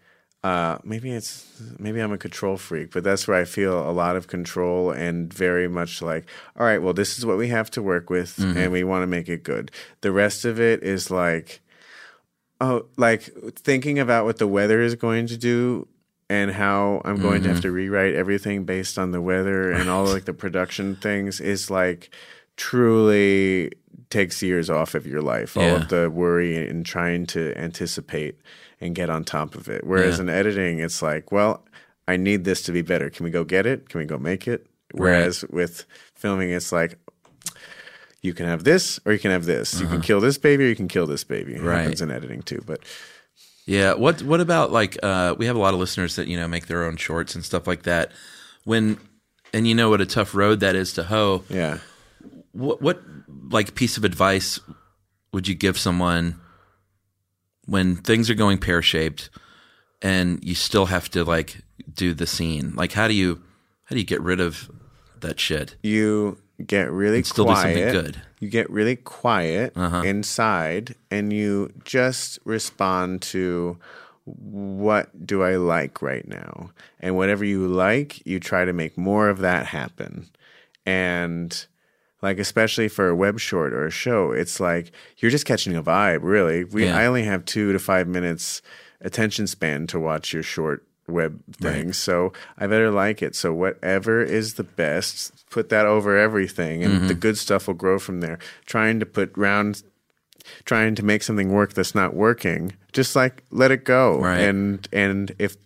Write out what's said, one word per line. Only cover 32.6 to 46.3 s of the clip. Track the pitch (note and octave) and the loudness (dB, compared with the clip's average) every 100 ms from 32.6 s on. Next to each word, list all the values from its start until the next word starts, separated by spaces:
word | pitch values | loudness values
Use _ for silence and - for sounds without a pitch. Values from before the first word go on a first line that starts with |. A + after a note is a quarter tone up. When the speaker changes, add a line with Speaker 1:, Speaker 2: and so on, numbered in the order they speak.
Speaker 1:
to | - | 0
be | F2 | -2
better. | E2 F2 C#2+ | 0 0 -2
Can | - | -6
we | E2+ | -4
go | E2+ | -4
get | E2 F#2 A2 | 0 2 2
it? | C3 - | -2 -6
Can | E2+ | -8
we | D#2 | -6
go | C#2+ | -4
make | D2 F#2+ - | -4 -4 -4
it?" | A#2+ - _ _ | -6 -8 _ _
Speaker 2:
Right. | - | 0
Speaker 1:
Whereas | F#2 F2 F2 F2 - | 4 4 2 -2 -6
with | E2+ F2 - - - - | -4 -4 -6 -20 -20 -20
filming, | _ G#2 F#2+ F2+ | _ -4 -2 -2
it's | F2 E2+ | -4 -2
like, | F2 E2 - - - _ _ - - - - - - - _ | -2 -2 -4 -20 -20 _ _ -16 -14 -18 -20 -20 -20 -20 _
"You | F#2 | -8
can | E2+ E2+ | -4 -2
have | E2+ | 2
this | F2 F#3 - - - | 4 4 2 -2 0
or | |
you | G#2+ | 0
can | G2+ | 2
have | F#2 E2+ | 0 0
this. | C2+ A1 F2 | 0 -2 -4
You | E2+ | -2
can | E2+ | 0
Speaker 2:
Uh-huh. | |
Speaker 1:
kill | E2 G2+ | 2 4
this | A#2+ C#3 | 4 4
baby | D3+ C#3+ C3 | 4 6 4
or | |
you | G#2+ | 0
can | F#2 | -2
kill | G2+ D#2+ | 0 0
this | C#2+ | -2
baby." | - A1 G1+ A#1+ | -6 -6 -6 -4
It | |
Speaker 2:
Right. | E2+ E2+ | 0 0
Speaker 1:
happens | D#2 D#2+ | 0 -2
in | D#2+ | -4
editing | B1+ B1 - | -6 -8 -12
too, | - - - | -10 -10 -8
but | D2+ - - - - _ _ - _ - | -12 -12 -20 -20 -20 _ _ -20 _ -2
Speaker 2:
Yeah. | G2 F#2+ F#2+ | 2 4 4
What, | C3 D#3+ | 2 2
what | C#3 E3 | 2 2
about, | E3+ F3 - | 4 2 4
like, | A2+ G2+ - | 2 2 0
uh, | G2+ F#2 F2+ - | 0 2 2 0
we | A#2 | 0
have | A#2+ | 2
a | |
lot | G2 | 2
of | F#2 | 2
listeners | F#2 - F2+ - | 0 -2 -4 -4
that, | |
you | D#2+ | -4